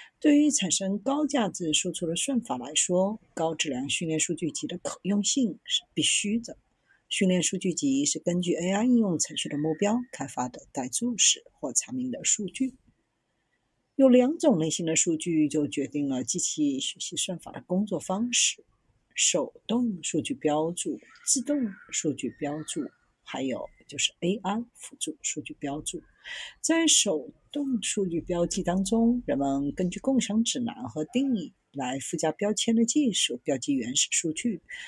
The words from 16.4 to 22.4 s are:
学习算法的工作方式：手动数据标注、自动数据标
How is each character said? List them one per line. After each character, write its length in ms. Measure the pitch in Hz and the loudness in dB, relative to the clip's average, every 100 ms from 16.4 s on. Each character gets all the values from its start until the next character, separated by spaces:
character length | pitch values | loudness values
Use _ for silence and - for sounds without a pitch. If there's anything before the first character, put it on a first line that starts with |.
| - - 147 135 | -2 0 0 0
学 200 | - - | -4 -6
习 180 | - 160 | -8 -4
算 220 | - 175 | -4 -6
法 120 | - | -10
的 120 | - - | -14 -2
工 180 | 185 | 0
作 160 | 208 190 | 0 -2
方 320 | - 190 240 | -2 -2 0
式： 320 | 240 - - _ _ _ _ _ - | 2 2 0 _ _ _ _ _ 0
手 440 | - 165 131 - - | 2 2 0 -6 -2
动 380 | 226 240 180 | 0 2 -2
数 180 | - 160 | -2 -2
据 140 | - 127 | -2 -2
标 360 | 156 147 160 | 0 2 0
注、 280 | 175 175 135 - - - | -2 -6 -6 -10 -8 -2
自 160 | 277 | 0
动 160 | 240 294 226 185 - | 0 0 -2 -6 -8
数 240 | - 156 | -4 -2
据 160 | 127 123 | -2 -6
标 320 | - | -6